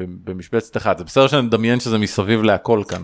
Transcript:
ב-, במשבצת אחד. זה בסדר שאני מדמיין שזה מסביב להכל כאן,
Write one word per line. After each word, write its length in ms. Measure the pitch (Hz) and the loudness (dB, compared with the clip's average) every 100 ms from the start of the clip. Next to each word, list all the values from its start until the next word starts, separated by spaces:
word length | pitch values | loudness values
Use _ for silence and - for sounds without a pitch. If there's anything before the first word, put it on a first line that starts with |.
ב-, 280 | 90 90 92 | -12 -12 -12
במשבצת 460 | 92 - 113 - - | -12 -4 -4 -4 -4
אחד. 220 | 107 92 | -2 -2
זה 60 | |
בסדר 220 | 170 135 131 | 0 2 4
שאני 160 | 143 | 2
מדמיין 380 | 120 110 113 123 | 2 0 2 0
שזה 180 | 120 110 | 0 -2
מסביב 440 | 104 - 98 113 | 0 -2 0 2
להכל 400 | 107 95 - 110 98 | 2 2 2 0 0
כאן, 140 | 90 | -10